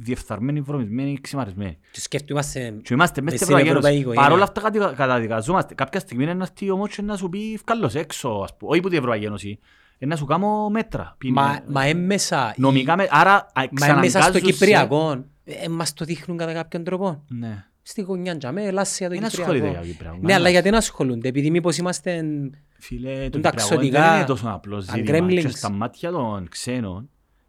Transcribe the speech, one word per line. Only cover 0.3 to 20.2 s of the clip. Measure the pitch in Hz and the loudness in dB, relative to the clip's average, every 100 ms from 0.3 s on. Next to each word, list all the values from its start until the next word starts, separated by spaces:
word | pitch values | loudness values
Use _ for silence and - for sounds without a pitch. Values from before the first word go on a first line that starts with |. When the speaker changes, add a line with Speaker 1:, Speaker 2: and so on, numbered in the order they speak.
| 101 131 147 | -6 -4 -4
Speaker 1:
βρωμισμένοι, | 139 147 104 120 139 139 | -4 -4 -4 -4 -4 -6
ξυμαρισμένοι. | - 143 104 95 98 78 _ | -8 -8 -8 -8 -8 -10 _
Speaker 2:
Και | - | -14
σκεφτούμαστε | - 143 143 143 143 135 120 107 | -8 -8 -4 -6 -4 -6 -8 -10
Speaker 1:
Και | - | -2
είμαστε | 123 170 - | 2 2 2
μες | 143 | -4
Speaker 2:
μες | 123 | -2
Speaker 1:
στην | - 139 | 4 4
Speaker 2:
στην | 139 | 6
Speaker 1:
Ευρωπαϊκή | |
Speaker 2:
Ευρωπαϊκή | 139 143 143 | 4 4 2
Speaker 1:
Ένωση. | |
Speaker 2:
οικογένεια. | 127 113 | 0 4
Speaker 1:
Παρ' | 143 | 6
όλα | 175 | 6
αυτά, | 202 214 | 2 0
κατη-, | 214 214 190 127 | -2 0 -2 0
καταδικαζόμαστε. | 131 123 110 113 110 185 - | 0 0 0 -2 0 -2 -2
Κάποια | - 135 190 | -4 -4 -4
στιγμή | - 120 | -6 -4
είναι | 151 | -2
να | 180 | -2
έρθει | 180 - 196 | -6 -6 -4
όμως | 190 202 - | -2 -4 -6
και | |
να | 208 202 | -8 -6
σου | 190 | -6
πει, | 196 214 214 | -6 -8 -8
"Φκάλλος | - 226 151 135 | -4 0 0 -2
έξω", | 165 - 127 | -6 -6 -6
ας | 104 98 - | -4 -6 -8
πούμε. | 104 | 0
Όχι | 165 | 0
που | 185 | 2
την | 165 | 0
Ευρωπαϊκή | 123 110 104 | 0 -2 -4
Ένωση. | 101 101 104 _ _ _ - | -6 -10 -12 _ _ _ -8
Ε, | 135 | -6
να | 165 | -4
σου | 139 | 0
κάνω | 165 208 214 208 | 0 0 -2 -2
μέτρα. | 220 220 139 - - | -4 -4 -8 -10 -8
Πι-, | 131 | 0
Speaker 2:
Μα, | 135 139 | 2 2
Speaker 1:
ε, | 143 - | 0 -2
Speaker 2:
μα | 139 139 | 0 0
εν | 170 185 | 0 0
μέσα | 202 - 156 113 117 | 0 0 0 -2 2
η | |
Speaker 1:
νομικά | 135 131 131 165 | 4 4 2 2
μέ-, | - | 4
άρα, | 147 180 202 | 6 8 6
α, | - 135 131 | 4 -4 -2
Speaker 2:
μα | 139 143 | 2 4
εν | 143 | 6
μέσα | 127 190 | 6 6
στο | 170 | 6
Speaker 1:
εξαναγκάζουν | 185 190 | 6 4
σε | |
Speaker 2:
Κυπριακό, | - 196 185 117 151 160 131 - _ | 4 6 6 6 2 0 -2 -8 _
ε, | - | -16
ε, | 127 170 | -10 -6
μας | 165 160 | -4 -4
το | - 160 | -6 -8
δείχνουν | 151 160 170 | -8 -8 -6
κατά | 165 | -6
κάποιον | 165 165 175 | -6 -6 -8
τρόπο. | 170 185 196 147 - | -6 -4 -4 -6 -10
Speaker 1:
Ναι. | 120 117 101 - _ | -10 -8 -10 -14 _
Speaker 2:
Στη | - - | -14 -10
γωνιά, | 185 185 180 160 | -6 -6 -6 -6
τζαμέ, | 123 180 | -6 -6
"Ελάς | 208 190 190 - | -4 -2 -2 -4
για | 180 | -4
το | |
Speaker 1:
Εν | 180 | -4
Speaker 2:
Κυπριακό". | 220 190 170 | -4 -4 0
Speaker 1:
ασχολείται | 139 101 | 0 0
για | 87 | -4
το | 85 | -8
Κυπριακό, | 82 - | -10 -12
Speaker 2:
Ναι, | 87 | -4